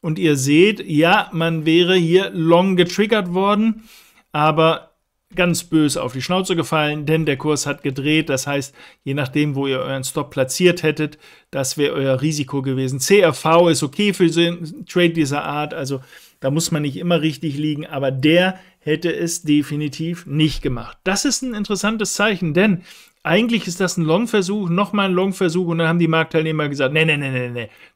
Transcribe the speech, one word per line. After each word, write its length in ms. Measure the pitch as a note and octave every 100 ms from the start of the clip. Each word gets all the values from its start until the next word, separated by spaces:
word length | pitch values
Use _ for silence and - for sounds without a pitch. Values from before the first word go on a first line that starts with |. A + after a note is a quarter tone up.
Und 180 | E3+ D#3
ihr 160 | E3+ D3
seht, 500 | C3 D3 G3 G#3+ -
ja, 440 | D3+ E3 G#3 -
man 340 | E3 E3 D#3+ D#3
wäre 300 | E3 F3 F#3
hier 340 | E3 F3+ G3
long 440 | F#3+ D#3+ E3+ F#3+ F#3
getriggert 580 | F3 F#3 G#3+ A3 F3+
worden, 520 | F3+ G3 G#3 A3 A3 - - _ _ _
aber 580 | D3+ D3+ D3+ D#3+ D#3+ - _ _ _ _ F3+
ganz 300 | F3 E3+ -
böse 360 | D#3+ D3+ D3
auf 120 | B2+
die 80 | B2+
Schnauze 340 | B2+ F#3 F#3+ F3
gefallen, 500 | D3 D#3+ D3 D3+ D3
denn 200 | D#3+ D#3
der 100 | C3+
Kurs 300 | D3+ D3 C#3+
hat 180 | C#3
gedreht. 460 | C#3+ C3+ C#3 D#3 D#3
Das 180 | C3 -
heißt, 260 | C#3+ C3+ - - _
je 100 | -
nachdem, 420 | C#3 C3 D3+ D3 C#3
wo 120 | C#3
ihr 120 | C3
euren 260 | B2+ C3+ B2+
Stop 240 | - C#3
platziert 520 | - C3 - F3+ F3
hättet, 360 | D#3 D3+ D#3 - - - _
das 260 | C#3+ C3 -
wäre 160 | C#3+
euer 280 | - C3+ C3
Risiko 400 | D3+ D3+ C#3 C#3
gewesen. 400 | C3+ C3 C3 C3+
C 180 | - G3+
R 140 | F3+
V 340 | C3 D#3+ E3 F3
ist 160 | E3
okay 300 | C3+ - G#3
für 160 | F#3 F3
so 100 | D#3+
einen 460 | E3+ F3 D#3+ - -
Trade 240 | F3+ F3
dieser 340 | E3 C#3+ C#3+
Art, 300 | - D3 D3+
also 280 | - C3+ C3+ C3 - - _
da 120 | E3+
muss 200 | D3 -
man 120 | D#3
nicht 120 | D3 C3
immer 260 | F3 E3+
richtig 360 | D#3 C#3 E3 C#3
liegen, 280 | D3+ D3+ D#3
aber 260 | D3 C3+
der 480 | C3+ D3+ E3 F#3 F#3 - _
hätte 340 | - D#3 E3+
es 280 | - E3+ -
definitiv 840 | D#3 D3 C#3 D3 D3+ C3 D#3+ F3 -
nicht 360 | C#3+ D#3 -
gemacht. 380 | C#3+ A#2+ A2+ -
Das 220 | - G3 C#4+
ist 160 | -
ein 120 | C4
interessantes 600 | G#3+ G3+ G3+ G#3 A3 G3+
Zeichen, 400 | - G#3 G3 E3+
denn 300 | D3+ G#3+ F3 - - - _
eigentlich 440 | - F3 A#3 A#3 F#3
ist 140 | F3
das 160 | F#3 -
ein 80 | D#3
Long-Versuch, 640 | E3+ A#3 G#3+ F3+ G#3 F#3
nochmal 400 | E3+ G3+ G#3 G3
ein 60 | F3+
Long-Versuch 520 | F#3+ F#3+ F#3 E3+ F3
und 120 | E3
dann 80 | E3
haben 120 | E3+
die 80 | E3
Marktteilnehmer 640 | D#3+ D#3 E3 D#3+ D#3 D3
gesagt, 240 | C#3+ C3+
„Nee, 100 | D3+
nee, 140 | D#3+ D3
nee, 140 | C#3
nee, 180 | C3 B2
nee, 200 | A#2+ A2+ _ -